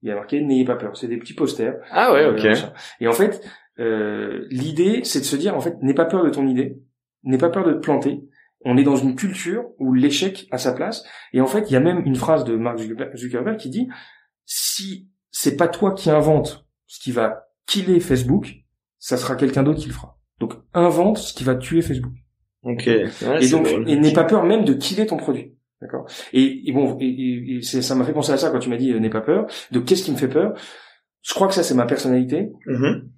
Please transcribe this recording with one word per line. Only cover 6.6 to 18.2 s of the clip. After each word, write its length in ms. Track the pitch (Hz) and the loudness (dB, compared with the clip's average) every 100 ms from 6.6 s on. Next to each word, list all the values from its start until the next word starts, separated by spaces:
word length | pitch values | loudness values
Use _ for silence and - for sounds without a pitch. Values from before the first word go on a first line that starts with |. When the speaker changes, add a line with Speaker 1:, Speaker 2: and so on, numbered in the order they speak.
| 143 - _ _ _ _ | -2 -6 _ _ _ _
Speaker 1:
n'aie 140 | 135 131 | -2 2
pas 120 | 170 | 2
peur 160 | 180 175 | 2 0
de 80 | |
te 60 | 147 | 0
planter. 440 | - 135 139 - - _ _ _ | 0 0 0 -4 -10 _ _ _
On 140 | - 123 | 0 4
est 60 | |
dans 120 | 139 139 | 6 4
une 200 | 131 127 | 2 0
culture 480 | 202 - 170 208 247 - | -4 -4 -6 -6 -6 -6
où 160 | 135 | 0
l'échec 540 | 127 139 139 190 190 - | 4 4 2 -2 -4 -8
a 60 | 127 | -4
sa 140 | 135 | -2
place. 320 | 127 170 220 - - - | -2 -4 -6 -14 -20 -6
Et 80 | 127 | 0
en 60 | 131 | 2
fait, 220 | 202 214 | 0 2
il 40 | |
y 20 | 131 | 2
a 60 | |
même 200 | 156 - - | 2 0 0
une 100 | 131 | -2
phrase 300 | - - 120 | 2 0 2
de 100 | 113 | -2
Mark 220 | 117 113 | -2 -4
Zuckerberg, 340 | 110 110 131 127 | -8 -8 -10 -10
Zuckerberg 400 | 123 123 123 214 | -6 -4 -4 -6
qui 120 | 135 | -6
dit, « 200 | 156 254 - - _ _ _ _ | -6 -6 -8 -20 _ _ _ _
Si 640 | - - - 196 190 - _ _ | -6 -6 -6 -8 -14 -18 _ _
c'est 260 | - - 131 | -2 -2 2
pas 100 | 170 | 0
toi 260 | - 196 | 2 -2
qui 160 | 196 165 | 0 2
invente 560 | 151 151 151 - - _ _ _ | 4 4 2 0 -8 _ _ _
ce 140 | - | -14
qui 100 | - | -6
va 380 | 123 110 110 - _ - | -2 -2 -4 -14 _ -6
killer 340 | 202 185 175 | -4 4 4
Facebook, 540 | - 127 | 4 0